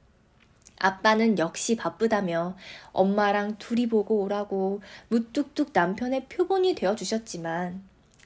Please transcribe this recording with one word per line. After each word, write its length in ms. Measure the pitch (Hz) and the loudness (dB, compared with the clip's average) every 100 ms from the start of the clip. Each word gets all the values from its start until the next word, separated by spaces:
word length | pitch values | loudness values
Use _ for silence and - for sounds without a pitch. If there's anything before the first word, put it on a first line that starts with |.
| _ _ _ _ _ _ - - | _ _ _ _ _ _ -20 -2
아빠는 600 | 190 190 220 220 226 185 | -2 2 4 4 4 4
역시 380 | 165 - - 226 | 0 -2 -2 -2
바쁘다며 800 | 165 - 226 208 190 165 175 185 - - - | -2 -2 0 2 0 -2 -2 -6 -14 -20 -4
엄마랑 640 | - 196 202 202 202 208 214 | 2 2 4 2 2 -2 -6
둘이 280 | - 233 240 | -4 -2 2
보고 340 | 226 202 214 | 0 2 0
오라고 580 | 196 208 202 196 190 202 - - - | 0 -2 -2 -2 -2 -2 -8 -20 -2
무뚝뚝 640 | 233 226 294 285 - 285 | -2 -2 -4 -4 -2 0
남편의 540 | 180 175 202 247 262 262 | 2 2 0 -2 -2 -2
표본이 480 | - 349 381 370 | -2 2 2 2
되어주셨지만 1080 | 339 185 220 190 220 226 170 165 165 180 185 - _ _ _ | 2 0 0 -2 -4 -6 -8 -6 -4 -4 -8 -14 _ _ _